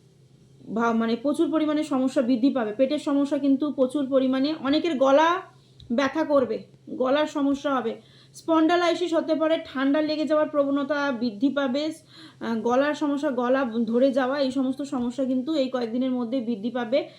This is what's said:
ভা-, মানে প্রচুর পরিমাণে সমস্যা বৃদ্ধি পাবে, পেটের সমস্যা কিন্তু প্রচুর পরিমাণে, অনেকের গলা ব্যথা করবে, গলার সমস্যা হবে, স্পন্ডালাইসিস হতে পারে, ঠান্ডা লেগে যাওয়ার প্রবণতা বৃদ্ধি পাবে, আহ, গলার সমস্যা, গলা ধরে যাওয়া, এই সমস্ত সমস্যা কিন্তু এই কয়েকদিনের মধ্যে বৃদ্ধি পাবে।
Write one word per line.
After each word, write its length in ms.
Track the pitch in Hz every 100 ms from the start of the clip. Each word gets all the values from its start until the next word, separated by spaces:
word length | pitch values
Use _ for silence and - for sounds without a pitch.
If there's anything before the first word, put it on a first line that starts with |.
| _ _ _ _ - - -
ভা-, 200 | 202 233
মানে 220 | 226 226 233
প্রচুর 360 | 285 294 311
পরিমাণে 320 | 311 302 302
সমস্যা 380 | 311 269 262 294
বৃদ্ধি 280 | 240 254 269
পাবে, 240 | 254 214
পেটের 260 | 208 262 294
সমস্যা 380 | 294 285 285 294
কিন্তু 340 | 277 269 302
প্রচুর 360 | 277 262 294 262
পরিমাণে, 480 | 269 262 262 277 311
অনেকের 380 | 262 302 330 269
গলা 440 | 269 277 330 359 - - _ - -
ব্যথা 320 | 240 269 320
করবে, 400 | 302 285 226 208 - - -
গলার 360 | 214 254 285 302
সমস্যা 500 | 302 277 277 285 262
হবে, 200 | 226 208 - - -
স্পন্ডালাইসিস 800 | - - 320 320 349 349 330 349
হতে 220 | 320 269 302
পারে, 240 | 311 320 320
ঠান্ডা 360 | 262 269 302
লেগে 240 | 302 302 285
যাওয়ার 240 | 302 302
প্রবণতা 640 | 294 277 285 277 294 285
বৃদ্ধি 380 | 233 247 202 269
পাবে, 360 | 277 277 269 311
আহ, 760 | 311 - - - - 220 226
গলার 340 | 233 247 294
সমস্যা, 380 | 294 302 285 302
গলা 340 | 247 240 269 262 220 220
ধরে 260 | 233 277
যাওয়া, 280 | 247 254 294
এই 120 | 262
সমস্ত 300 | 262 262 262
সমস্যা 440 | 277 262 240 247 262
কিন্তু 280 | 262 254
এই 160 | 311 262
কয়েকদিনের 420 | 254 233 247 262
মধ্যে 280 | 247 233 269
বৃদ্ধি 300 | 226 220 226
পাবে। 400 | 247 226 277 -